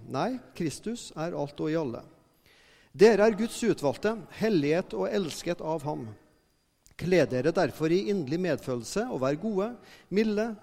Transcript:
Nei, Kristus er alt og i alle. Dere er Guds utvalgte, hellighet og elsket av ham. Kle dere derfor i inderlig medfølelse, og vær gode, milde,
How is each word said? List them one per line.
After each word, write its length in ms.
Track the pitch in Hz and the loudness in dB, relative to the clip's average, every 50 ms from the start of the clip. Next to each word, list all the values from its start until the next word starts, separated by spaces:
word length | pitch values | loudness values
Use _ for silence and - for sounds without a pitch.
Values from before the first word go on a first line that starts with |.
| 110 | -10
Nei, 300 | 117 123 135 170 226 262 240 - - - | -8 -4 -4 -2 -2 -4 -8 -12 -14 -8
Kristus 540 | - 175 147 - - - 214 233 233 - - - 160 | -6 -6 -6 -6 -6 -8 -8 -8 -8 -10 -14 -10 -8
er 160 | 160 175 - | -8 -6 -6
alt 240 | 147 143 143 - - | -6 -8 -8 -6 -6
og 140 | 160 156 156 | -4 -2 -2
i 60 | 165 | -2
alle. 260 | 156 123 117 120 - - - _ _ _ _ _ _ _ _ _ _ _ _ _ _ _ - | -2 -4 -6 -10 -12 -16 -20 _ _ _ _ _ _ _ _ _ _ _ _ _ _ _ 4
Dere 320 | 135 196 233 214 185 208 | 8 8 8 10 8 6
er 80 | 233 214 180 | 6 4 2
Guds 180 | 226 220 - - 240 | -2 -4 -4 -2 0
utvalgte, 460 | 214 165 - 151 139 123 - - 208 226 214 151 - - - | 0 2 2 2 -2 0 0 -2 -2 -2 -2 -8 -12 -8 -2
hellighet 560 | 202 226 214 160 143 147 156 180 190 - - | 0 2 4 4 4 4 2 0 0 -2 -4
og 140 | 190 190 208 | -4 -4 -2
elsket 480 | 220 208 185 143 - - - 170 175 - | -2 -2 -2 -4 -6 -8 -6 -6 -6 -6
av 240 | - 156 160 160 139 151 | -4 -6 -6 -4 -4 -6
ham. 180 | 156 151 123 107 107 - _ _ _ _ _ _ _ _ _ _ _ _ _ - - | -6 -6 -8 -12 -14 -16 _ _ _ _ _ _ _ _ _ _ _ _ _ -20 -14
Kle 300 | - 147 175 185 170 170 | -6 -2 2 4 4 4
dere 240 | - 127 127 127 160 | 4 2 0 0 0
derfor 400 | 165 190 170 131 - - 156 160 | 2 2 0 0 0 -2 0 2
i 140 | 170 196 208 214 202 | 2 2 0 0 -2
inderlig 260 | 190 143 123 156 175 185 | -2 -2 -2 -2 -2 0
medfølelse, 640 | 175 139 120 - 135 127 120 110 - - 196 240 254 | 0 -2 -2 -2 -4 -4 -4 -4 -6 -4 -4 -4 -4
og 140 | 214 139 127 | -4 -2 0
vær 160 | 135 147 151 185 | 0 0 -2 -2
gode, 300 | 226 208 185 202 233 247 - - - - - - - 175 | -4 -2 -2 -2 -4 -6 -10 -18 -20 -20 -20 -12 -4 0
milde, 380 | 202 220 214 208 202 226 233 214 - | 0 0 2 0 0 -2 -2 -4 -10